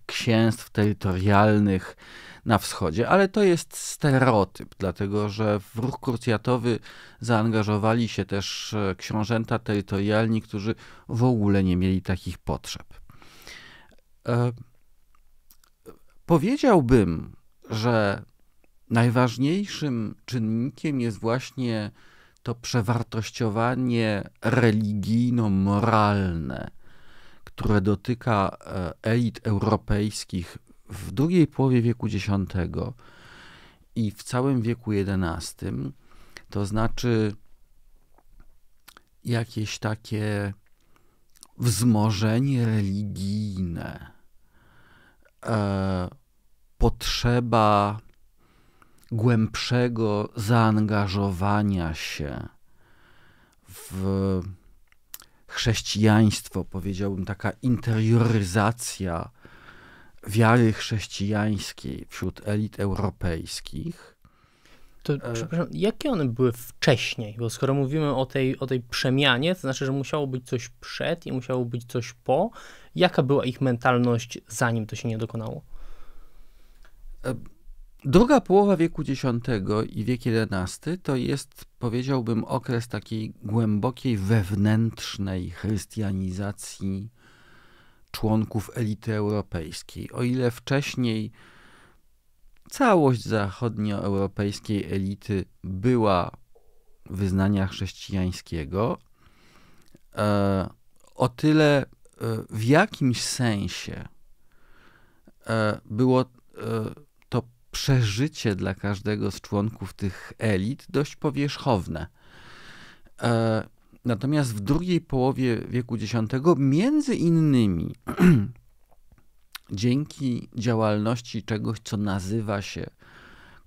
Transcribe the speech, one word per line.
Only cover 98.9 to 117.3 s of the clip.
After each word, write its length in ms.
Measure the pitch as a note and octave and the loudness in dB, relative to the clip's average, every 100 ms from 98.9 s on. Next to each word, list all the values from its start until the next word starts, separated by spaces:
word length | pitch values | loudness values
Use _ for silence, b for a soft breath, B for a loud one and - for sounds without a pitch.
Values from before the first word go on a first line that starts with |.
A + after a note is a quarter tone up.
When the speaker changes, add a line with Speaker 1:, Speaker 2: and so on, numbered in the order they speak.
| - _ b b b b b b b b b - | -4 _ b b b b b b b b b -14
Speaker 1:
e, 540 | - G#2 G2+ G2 F#2+ F2 - - - - | -2 0 2 2 2 -2 -8 -20 -20 -20
o 140 | - B2 | -2 -2
tyle, 540 | - D3+ D#3 D3+ C#3+ | 2 4 6 6 4
e, 40 | - - - - A#2 A2 - | 0 -10 -20 -8 -4 -4 -6
w 140 | A2 | -2
jakimś 580 | A2+ D3+ G#3+ - C3+ A#2 | 4 4 4 0 0 0
sensie, 840 | - - A#2+ G2+ F#2 - - - - - - - b b b b b b b b b _ - | -4 -2 0 0 -2 -6 -10 -12 -14 -18 -20 -20 b b b b b b b b b _ -4
e, 340 | A2+ G#2+ - | 0 0 -2
było, 360 | - G#2+ B2+ B2+ | -6 0 4 4
e, 40 | B2+ _ - - A2+ A2+ G#2+ - - _ _ | 0 _ -20 -12 -6 -4 -4 -10 -20 _ _
to 140 | B2 - _ _ | -4 -4 _ _
przeżycie 840 | - - C3 A2 G2 D3+ - A2+ | -4 2 2 2 0 -2 -2 -2
dla 200 | F#2+ F#2+ | 0 -2
każdego 560 | F#2+ G2+ G2 G#2 G#2 G#2 | -4 -4 -4 -2 -2 -4
z 100 | - | -6
członków 540 | - G#2 G#2+ A2 F#2+ | -4 -2 -2 -4 -12
tych 380 | - G2 - - - | -6 -6 -6 -16 -4
elit 480 | A2 F#2+ G2+ C#3+ - | -2 0 -2 -6 -4
dość 280 | C3+ D3 - | -4 -4 -4
powierzchowne. 920 | D3+ C#3 C#3+ - C#3+ G#2 E2+ D#2+ D#2 B B B B B B B B B B - | -4 -2 -4 -4 0 0 0 -8 -8 B B B B B B B B B B -4
E, 460 | A#2 A#2 A2+ A2 - - _ - | 0 2 2 0 -4 -16 _ -8
natomiast 500 | B2 A2 C3 D3+ C3 | -4 -2 0 0 0
w 60 | G#2 | -2
drugiej 400 | G2 D3+ F3+ E3+ | 0 0 2 -2
połowie 580 | - C3 C3 B2 B2+ A2 - | 0 0 0 2 0 0 -2
wieku 280 | B2 B2 A#2 | -6 -4 -4
dziesiątego, 560 | G#2 A2+ A2 C3 D#3+ C#3+ | -2 -2 0 2 2 4
między 580 | C#3 D3 B3 D4+ C#4+ | 4 4 4 2 0
innymi 800 | G#3 E3+ | 0 2